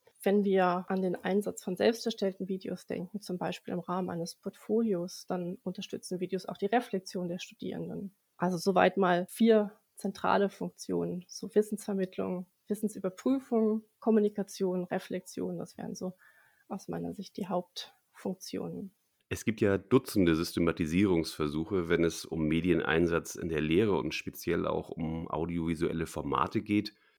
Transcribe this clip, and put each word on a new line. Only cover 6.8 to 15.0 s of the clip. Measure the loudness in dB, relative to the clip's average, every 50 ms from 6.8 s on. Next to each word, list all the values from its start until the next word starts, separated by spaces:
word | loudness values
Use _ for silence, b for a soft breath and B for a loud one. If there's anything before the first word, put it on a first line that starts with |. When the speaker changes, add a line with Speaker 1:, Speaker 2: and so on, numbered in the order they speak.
| 0 0 -4 -6 -6 -6 -6 -6 -4 -4
Speaker 1:
der | -6 -6
Studierenden. | -8 -12 -14 -10 -8 -8 -6 -6 -8 -8 -8 -8 -10 -10 -12 _ _ _ _
Also | -2 0 0 0
soweit | 0 2 4 6 8 8 6 6
mal | 4 4 4 4 2 2
vier | -2 0 4 6 8 8 6 6 2 -4 _ _ _ _
zentrale | -8 -6 -6 -6 -2 0 2 4 4 4 2
Funktionen, | 0 -4 -8 -8 -8 -10 -6 -4 -2 -2 -2 -2 -4 -6 -8 -12
so | -14 -12 -8 -2 2
Wissensvermittlung, | 2 2 2 0 -8 -6 -4 -2 -2 -2 -4 -4 -4 -4 -4 -4 -6 -6 -10 _ _ _ -8
Wissensüberprüfung, | -6 -4 -4 -6 -4 -4 -6 -6 -4 -2 0 0 0 0 0 0 2 2 4 4 2 0 -4 _ _ _
Kommunikation, | 2 4 4 6 4 4 0 -2 -6 -6 -4 -2 -2 0 0 -2 -2
Reflexion, | -2 -4 -4